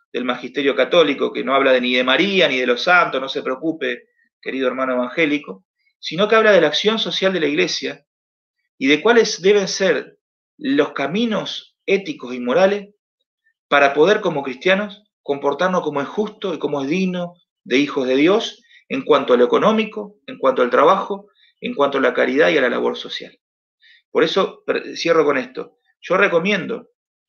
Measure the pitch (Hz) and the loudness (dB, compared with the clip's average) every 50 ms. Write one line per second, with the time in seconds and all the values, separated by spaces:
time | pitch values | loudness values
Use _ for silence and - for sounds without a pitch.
0 | _ _ - 123 123 127 123 123 - 120 - 147 139 139 127 135 127 123 - 170 | _ _ -10 -6 -6 -6 -6 -6 -8 -10 -6 -4 -2 0 0 0 0 2 4 4
1 | 160 147 135 135 - - - 120 120 123 135 139 135 135 131 127 123 123 127 123 | 4 4 2 -2 -4 -4 -4 -4 -4 0 0 2 2 4 2 2 2 0 0 0
2 | 127 127 131 143 175 202 196 185 165 143 135 127 127 123 123 120 - 180 180 175 | 0 2 2 2 2 2 2 2 2 2 0 0 0 0 -2 0 0 2 4 4
3 | 165 - - 131 131 135 - 147 - 131 131 - - 160 156 - 135 127 120 120 | 2 2 -2 -4 -6 -6 -6 -6 -6 -6 -6 -6 -4 -6 -6 -4 -4 -6 -6 -8
4 | _ _ _ _ _ _ _ _ - - 117 131 131 127 123 131 131 131 127 123 | _ _ _ _ _ _ _ _ -12 -8 -6 -4 -2 -2 -2 -2 -2 -2 -2 -2
5 | 123 123 - 170 165 147 147 147 - - 190 - _ _ _ _ _ _ _ _ | -4 -4 -2 -2 0 0 0 -2 -6 -8 -16 -18 _ _ _ _ _ _ _ _
6 | - - 151 160 208 208 226 220 220 214 202 180 156 147 147 - - 202 226 214 | -14 -8 -4 -2 0 2 4 4 4 6 6 6 6 4 2 0 0 0 0 -2
7 | - 185 165 - 190 190 190 180 160 143 143 165 180 160 - - 139 135 143 - | -2 -4 -4 -2 -2 -2 0 0 -2 -2 0 0 -2 -2 -4 -6 -8 -8 -10 -12
8 | _ _ _ _ _ _ _ _ _ _ _ _ _ _ _ - 131 135 147 151 | _ _ _ _ _ _ _ _ _ _ _ _ _ _ _ -4 0 2 2 2
9 | - 220 240 233 214 - - - 165 190 208 208 190 180 - - 196 185 151 123 | 4 4 4 4 4 2 0 -2 2 2 2 2 2 -2 -4 -2 0 0 0 0
10 | - - - _ _ _ _ _ _ _ _ - - 131 139 143 143 139 - - | -4 -10 -16 _ _ _ _ _ _ _ _ -8 -4 -2 0 0 0 0 -2 -6
11 | 143 143 165 208 240 233 214 180 151 - - - - _ _ _ _ - 190 196 | -6 -4 -2 -2 -2 -2 -2 -4 -6 -6 -10 -12 -14 _ _ _ _ -2 -2 -2
12 | 190 151 139 - 131 120 127 127 123 123 131 165 190 196 202 202 196 - _ _ | -2 -4 -10 -10 -10 -12 -10 -6 -4 0 2 2 2 2 2 -2 -6 -12 _ _
13 | _ _ _ _ _ _ _ _ _ _ _ _ _ - - 143 - - - 147 | _ _ _ _ _ _ _ _ _ _ _ _ _ 0 2 2 2 4 4 4
14 | 156 185 208 208 208 180 160 143 135 135 127 127 - 180 190 196 214 208 - - | 4 4 4 2 0 -2 -4 -4 -6 -8 -8 -4 0 0 0 0 -2 -6 -10 -16
15 | _ _ _ _ - - 143 139 139 139 139 156 175 185 180 175 - 156 143 143 | _ _ _ _ -6 -6 -4 -2 -2 -2 -2 0 -2 -2 0 -2 -2 -2 -4 -4
16 | 139 127 - - 214 202 - - - 190 170 139 - 143 147 143 135 135 160 190 | -6 -6 -4 -6 -6 -6 -6 -8 -8 -8 -6 -4 -6 -4 -4 -4 -4 -2 -2 -2
17 | 190 185 180 180 175 175 175 175 _ _ _ _ _ - 117 135 147 143 - 143 | -2 -2 -4 -4 -8 -10 -12 _ _ _ _ _ _ -2 0 0 0 0 -2 -2
18 | 131 127 131 135 147 170 196 226 220 - - _ _ _ _ _ _ - - 135 | -2 0 2 4 4 4 4 2 0 -4 -10 _ _ _ _ _ _ -8 -8 -4
19 | 131 135 147 135 127 - 127 120 123 120 131 123 143 202 214 220 220 - - 214 | 0 2 2 2 4 4 4 4 4 4 4 4 4 2 2 2 0 -2 -6 -10
20 | - - - _ _ - 131 - - 131 127 127 127 120 123 123 139 165 190 185 | -12 -12 -14 _ _ -16 -8 -2 0 0 2 2 0 2 4 4 6 6 4 4
21 | - - 202 196 - _ _ _ _ _ _ _ - 131 123 - 139 139 139 139 | 0 -4 -8 -10 -12 _ _ _ _ _ _ _ -10 -6 -2 0 0 0 0 0
22 | 131 123 120 131 127 127 127 143 160 180 170 147 127 123 120 120 120 123 120 - | 0 0 0 0 0 0 2 2 2 2 2 2 2 0 0 0 -2 -4 -4 -6
23 | - 92 - - - - - _ _ _ _ _ _ _ _ _ _ _ _ _ | -10 -12 -14 -14 -14 -16 -20 _ _ _ _ _ _ _ _ _ _ _ _ _
24 | _ _ - 113 151 165 - 196 180 - - - _ - 135 - - - - - | _ _ 0 0 0 2 2 0 0 -2 -2 -8 _ -4 -4 -4 -6 -8 -10 -4
25 | - 165 165 160 147 147 143 131 123 123 - 117 - - _ _ _ _ _ _ | 0 0 2 2 2 2 2 -2 -2 -6 -8 -12 -14 -14 _ _ _ _ _ _
26 | - - 202 190 202 185 165 165 165 202 208 185 147 131 - - - _ _ _ | -6 -2 0 2 2 2 2 0 0 0 -2 -2 -4 -6 -8 -10 -10 _ _ _
27 | _ _ _ _ _ | _ _ _ _ _